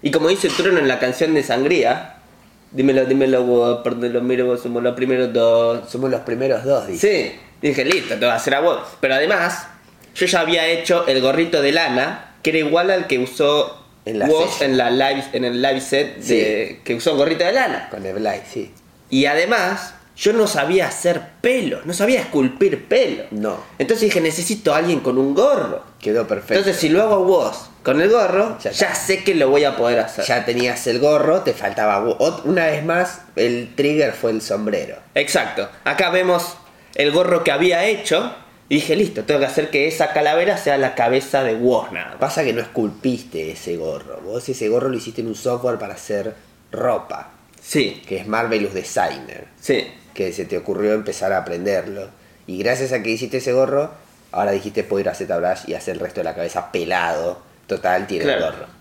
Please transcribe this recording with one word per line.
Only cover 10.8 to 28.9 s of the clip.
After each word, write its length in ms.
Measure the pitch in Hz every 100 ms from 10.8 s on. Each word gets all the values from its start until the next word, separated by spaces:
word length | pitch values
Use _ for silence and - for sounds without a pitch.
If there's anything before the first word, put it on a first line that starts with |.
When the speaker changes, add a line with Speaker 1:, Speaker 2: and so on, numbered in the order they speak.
| 170 - -
Speaker 1:
el 160 | 131
gorrito 400 | 127 143 165 165
de 80 | 139
lana, 640 | 160 160 123 139 - - -
que 80 | -
era 80 | 160
igual 320 | 151 165 180
al 160 | 190 170
que 120 | 131
usó 580 | 127 - 143 147 - - - -
Speaker 2:
En 140 | - 110
la 80 | 131
Speaker 1:
Woz 240 | 156 165
Speaker 2:
session. 180 | - 143
Speaker 1:
en 60 | 131
la 120 | 120
live, 340 | 123 135 139 127
en 120 | 127
el 180 | 123 120
live 180 | 135 135
set 360 | 131 139 147 -
de, 500 | - 117 110 107 98
Speaker 2:
Sí. 60 | -
Speaker 1:
que 140 | - 117
usó 180 | 139 147
gorrito 280 | 143 160
de 80 | 175
lana. 340 | 240 254 - -
Speaker 2:
Con 160 | 104
el 100 | 95 95
Blay, 260 | 107 98 -
sí. 200 | - - - _ _ _
Speaker 1:
Y 160 | 135 139
además, 680 | 151 180 233 185 196 - - - -
yo 100 | 202
no 140 | 226 208
sabía 400 | 151 139 185 151
hacer 340 | - 175 156 - -
pelo, 400 | 233 254 180 -
no 80 | 151
sabía 280 | 180 208 254
esculpir 680 | 170 147 131 131 196 147 -
pelo. 380 | 247 226 117 -
Speaker 2:
No. 240 | 107 107 87 - -
Speaker 1:
Entonces 220 | 135 226 214
dije, 120 | 185
"Necesito 520 | 160 156 175 214 -
a 40 | 147
alguien 240 | 170 156
con 180 | 127 127
un 160 | 135
gorro". 480 | 139 277 285 165 - - -
Speaker 2:
Quedó 280 | - 110 110
perfecto. 260 | 101 -
Speaker 1:
Entonces, 260 | 147 196 180
si 80 | 160
lo 120 | 165
hago 220 | 220 202
vos 440 | 185 180 117 - - -
con 180 | - 139
el 80 | 180
gorro, 480 | 233 190 180 220 214
Speaker 2:
Ya 100 | -
Speaker 1:
ya 160 | 98
Speaker 2:
está. 60 | 196